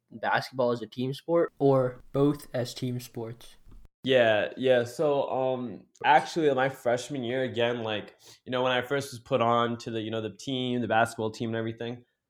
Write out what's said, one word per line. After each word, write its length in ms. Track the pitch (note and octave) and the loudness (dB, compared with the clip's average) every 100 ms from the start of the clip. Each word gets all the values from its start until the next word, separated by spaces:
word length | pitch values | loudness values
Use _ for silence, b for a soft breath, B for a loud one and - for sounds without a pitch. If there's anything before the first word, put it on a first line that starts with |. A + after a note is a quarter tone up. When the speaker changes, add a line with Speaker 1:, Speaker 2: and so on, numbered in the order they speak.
| _ | _
Speaker 1:
basketball 600 | A#2 G#2 A2 - C3 A#2+ | -8 -2 0 -2 -2 0
as 100 | A#2+ | 0
a 60 | G#2+ | -4
team 260 | - B2+ | -6 -6
sport, 380 | C3+ - E3+ E3 - | -6 -2 0 0 2
or 440 | C#3 C3+ B2+ B2+ - | 2 4 2 -4 -6
both 360 | C3+ C#3+ D3 - | 0 2 0 -4
as 200 | C3 A#2 | -6 -6
team 260 | - B2+ B2 | -6 -6 -6
sports? 580 | B2 - A2+ A#2+ - - - - - _ | -10 -12 -12 -12 -20 -20 -20 -20 -20 _
Speaker 2:
Yeah, 500 | B2+ D3 A2+ G#2+ F#2+ - | 2 6 6 4 2 0
yeah. 280 | B2+ B2+ | 4 4
So, 460 | A#2 - D3+ C#3+ - | 2 0 0 2 0
um, 520 | B2+ C3 B2+ A#2+ F#2 - - | 0 0 -2 -6 -10 -16 -2
actually, 500 | B2+ D#3 D3+ F3 D3+ | 4 4 4 0 2
my 160 | B2+ C3 | 4 2
freshman 540 | C3+ A#2+ B2 - C#3+ | 0 0 0 -2 -6
year, 180 | A#2 C3 | -4 -2
again, 400 | B2+ G#2+ A#2 A#2+ | -2 0 0 0
like, 340 | A2 G#2+ G2 - B B - | -4 -6 -8 -16 B B -6
you 60 | |
know, 100 | B2+ | -2
when 100 | B2+ | 0
I 100 | B2 | 0
first 300 | A#2+ C#3 - | 0 -2 -4
was 80 | A#2 | -10
put 220 | - C3 | -2 2
on 360 | A#2 A#2+ A#2 A#2 | 4 4 2 -2
to 120 | B2 | -6
the, 80 | A2+ | -6
you 120 | A2 | -4
know, 100 | A2 | -4
the 80 | A2 | -6
team, 520 | F#2+ - B2+ B2+ B2 | -8 -8 -4 -2 -2
the 60 | A2+ | 2
basketball 440 | A2 A#2 - A2 | 2 2 0 -6
team 180 | - A#2 | -4 -6
and 60 | A2+ | -4
everything, 480 | A2+ A2+ A#2 B2 - _ _ | -6 -8 -10 -12 -16 _ _